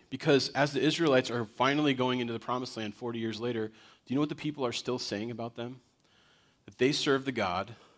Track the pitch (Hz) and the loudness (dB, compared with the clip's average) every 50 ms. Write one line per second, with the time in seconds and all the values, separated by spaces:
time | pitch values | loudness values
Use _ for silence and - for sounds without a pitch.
0 | - _ - 127 - 156 143 131 - - - 127 143 139 139 123 120 156 160 165 | -12 _ -10 -2 2 4 4 4 4 2 0 0 0 2 2 2 2 2 2 2
1 | 170 165 160 - 127 - 117 120 113 - - - 127 135 143 151 151 143 135 123 | 4 4 6 6 4 2 0 -4 -4 -4 -2 2 2 2 4 4 2 2 2 2
2 | 127 127 127 127 120 120 117 113 - - 123 127 127 120 - 113 110 104 101 - | 2 0 0 0 -2 -2 -4 -6 -4 -4 -4 -4 -4 -6 -8 -8 -8 -8 -8 -8
3 | 127 120 117 117 113 113 110 107 117 123 117 110 110 110 - - - - - _ | -8 -8 -6 -4 -4 -4 -4 -4 -4 -4 -2 -2 -4 -6 -8 -12 -20 -20 -20 _
4 | _ - 123 139 151 151 156 - - 151 147 139 131 120 117 - - 127 123 123 | _ -4 0 0 0 0 -2 -4 -6 -6 -4 -2 -4 -4 -4 -4 -4 -2 -4 -4
5 | - - 110 101 107 120 117 113 113 117 117 - 117 120 131 123 - _ _ _ | -4 -4 -4 -4 -4 -6 -6 -8 -8 -10 -8 -10 -10 -10 -12 -14 -18 _ _ _
6 | _ _ _ _ _ _ _ _ _ _ _ _ _ - 104 - 123 139 147 - | _ _ _ _ _ _ _ _ _ _ _ _ _ -20 -2 2 2 4 4 2
7 | - 151 135 135 135 135 127 113 101 92 87 92 98 117 113 - - - _ | 2 2 2 2 2 -2 -2 0 0 0 0 -2 -2 -4 -8 -16 -20 -20 _